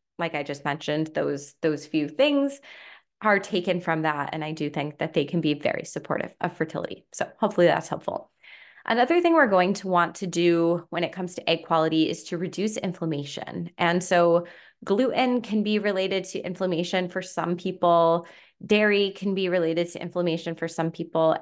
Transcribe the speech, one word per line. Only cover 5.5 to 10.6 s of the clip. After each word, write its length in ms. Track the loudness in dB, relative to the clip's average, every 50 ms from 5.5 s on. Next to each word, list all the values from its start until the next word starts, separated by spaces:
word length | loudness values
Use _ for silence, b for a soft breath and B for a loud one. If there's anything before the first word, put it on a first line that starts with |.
| -2
very 300 | 0 -2 -2 -2 -2 -6
supportive 500 | -8 -10 -10 -6 -4 -4 -4 -4 -8 -6 _
of 160 | -6 -6 -4
fertility. 500 | -4 -6 -4 -4 -8 -8 -8 -12 -16 _ _
So 180 | -8 -8 -8 -8 -4
hopefully 300 | _ -2 0 4 6 6
that's 220 | 6 6 2 0 -4
helpful. 420 | -8 -6 -6 -6 -6 -6 -10 _ _ B B B B B B B B B B
Another 340 | -2 2 2 2 4 4 2
thing 140 | 4 4 4
we're 140 | 4 4
going 260 | 4 4 4 4 2 0
to 160 | -2 -2 0
want 260 | 2 2 2 0 -2
to 120 | -6 -8
do 600 | -4 0 2 4 4 4 4